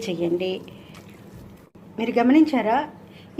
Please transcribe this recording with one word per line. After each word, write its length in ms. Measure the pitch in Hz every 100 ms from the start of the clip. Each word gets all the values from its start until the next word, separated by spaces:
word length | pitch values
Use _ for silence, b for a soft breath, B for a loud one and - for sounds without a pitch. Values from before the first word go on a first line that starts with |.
| -
చేయండి. 560 | 170 170 175 185 185 - B B B B B - - - - - - - -
మీరు 140 | 226 226
గమనించారా, 580 | 240 302 311 254 208 247 302 - - B B